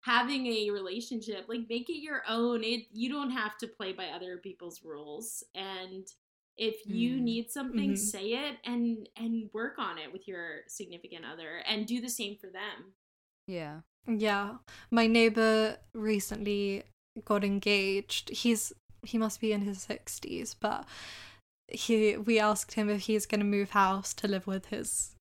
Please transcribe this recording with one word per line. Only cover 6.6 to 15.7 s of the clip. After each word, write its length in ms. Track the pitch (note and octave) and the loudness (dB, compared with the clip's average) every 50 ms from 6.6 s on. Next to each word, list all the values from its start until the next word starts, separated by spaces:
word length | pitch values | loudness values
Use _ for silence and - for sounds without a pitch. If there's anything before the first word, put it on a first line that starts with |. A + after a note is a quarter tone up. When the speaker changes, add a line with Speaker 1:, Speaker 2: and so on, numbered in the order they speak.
| A3+ A3+ A3 A3 - | -2 -2 -2 -2 -6
Speaker 1:
you 300 | G#3 G3+ A3+ A#3 B3 B3+ | -4 0 2 2 2 2
Speaker 2:
Mm. 60 | C4 B3 | 2 2
Speaker 1:
need 280 | A#3 A3+ A3+ A#3 - | 2 2 0 -2 -4
something, 400 | - D4 C#4 B3+ B3 A3+ G3+ G3 G3 | -4 -6 -6 -2 0 2 4 4 2
Speaker 3:
Mm-hmm. 20 | |
Speaker 1:
say 300 | G3 G#3 G#3 - G3+ F#3+ G#3 A3+ | 2 2 -2 -2 -2 -2 -2 -2
it 240 | B3+ C#4+ D4 C4+ - - | 0 -2 -4 -6 -6 -6
and, 440 | - A#3+ A#3+ A#3 A#3 A#3 A3 G#3 - _ | -4 0 0 2 2 0 -2 -6 -12 _
and 340 | - A3+ A3+ A3+ A3+ A3 G#3 _ | -6 -4 -2 -2 -2 -2 -4 _
work 280 | G#3+ A3+ C4+ - - | -4 -4 -4 -4 -4
on 180 | A#3+ F#3+ E3+ E3 | -4 -4 -4 -6
it 140 | D#3 C#3+ - | -10 -10 -12
with 160 | F#3+ - - | -12 -10 -10
your 320 | F#3+ F3 E3+ E3+ D3+ D3+ - _ | -8 -8 -8 -8 -8 -10 -12 _
significant 560 | - - G#3 F3 F3 E3+ - - - E3+ D#3+ | -12 -12 -12 -12 -12 -16 -16 -14 -16 -12 -12
other 320 | A#2 D3+ E3 E3 D#3 D#3+ F3 - - | -12 -10 -10 -10 -10 -8 -6 -2 0
and 180 | G#3+ G#3+ G#3+ G#3+ | 0 0 0 0
do 120 | A#3+ B3 | -2 -2
the 80 | A3+ B3+ | -2 -4
same 280 | A#3 - G#3+ G3+ G#3 | -4 -4 -6 -6 -8
for 100 | G3+ - | -10 -14
them. 460 | F#3+ F#3 F#3 G3+ G#3+ F#3+ - E3+ F#3+ G3 _ _ _ _ _ _ _ _ _ _ - | -14 -10 -8 -8 -8 -8 -12 -16 -20 -20 _ _ _ _ _ _ _ _ _ _ -8
Speaker 2:
Yeah. 320 | F#3+ F3 D#3+ D3 D3 D#3+ E3 _ _ _ _ | -8 -6 -6 -6 -8 -12 -14 _ _ _ _
Speaker 3:
Yeah. 520 | - A#3 G#3 G#3+ G#3+ G3+ G3+ G3+ G3+ A3 B3 _ - - - - - - | 0 0 2 4 4 2 2 0 -2 -6 -10 _ -18 -20 -20 -6 2 4
My 160 | A#3 A3+ A3+ | 6 6 8
neighbor 680 | A3+ A#3 A3+ A3+ G#3+ A3+ A3 A3 A3 A3 A3 A3 | 8 8 8 8 8 6 6 6 8 6 4 2